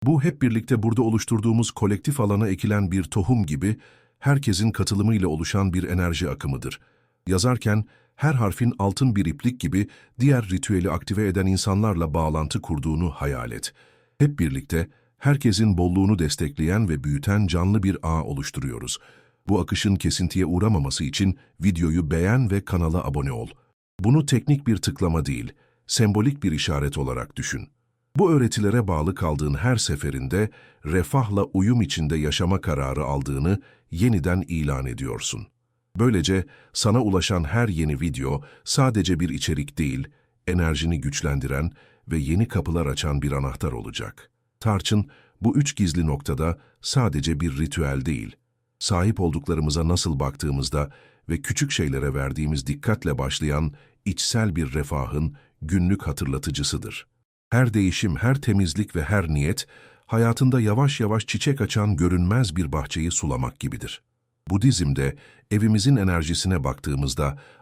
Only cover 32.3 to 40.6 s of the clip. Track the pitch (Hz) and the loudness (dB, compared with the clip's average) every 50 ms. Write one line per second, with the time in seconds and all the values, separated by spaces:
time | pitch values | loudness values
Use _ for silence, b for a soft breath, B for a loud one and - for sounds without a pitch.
32.3 | 73 - 90 87 95 92 - - 76 69 69 67 67 71 76 64 69 71 67 67 | 0 0 0 0 0 0 0 -2 -2 -2 -2 -2 -2 -2 -2 -2 -2 -2 -2 -4
33.3 | 69 67 69 85 98 98 B B B B B B - 82 101 127 117 92 69 92 | -4 -2 0 0 0 0 B B B B B B -4 0 2 2 2 2 2 0
34.3 | 87 92 90 - 87 82 76 73 69 65 65 65 58 57 67 64 58 57 - - | 0 0 -2 -2 -2 -2 -2 -2 -2 -4 -4 -8 -8 -8 -6 -8 -6 -6 -6 -8
35.3 | - 55 - - _ _ _ _ _ _ _ _ _ - 113 127 113 92 78 92 | -8 -8 -12 -14 _ _ _ _ _ _ _ _ _ 0 2 2 4 2 2 2
36.3 | 95 95 90 B B B B B B - - 107 104 123 123 104 95 90 82 - | 2 0 0 B B B B B B -2 0 2 2 4 2 4 2 2 2 2
37.3 | 104 87 82 71 85 117 120 110 92 78 80 76 76 67 80 85 67 62 67 65 | 0 -2 -2 0 0 0 0 0 0 0 0 -2 -2 -2 -2 -4 -4 -4 -4 -4
38.3 | 71 69 B B B B B - - - 135 131 117 107 90 87 92 78 87 85 | -4 -4 B B B B B -4 0 2 2 2 2 2 2 2 2 0 0 -2
39.3 | - - - - 82 71 73 71 - - 80 71 65 65 67 - b b b b | -4 -4 -4 -4 -2 -4 -4 -8 -4 -4 -4 -2 -2 -4 -8 -10 b b b b
40.3 | b b _ - 87 87 | b b _ -2 0 0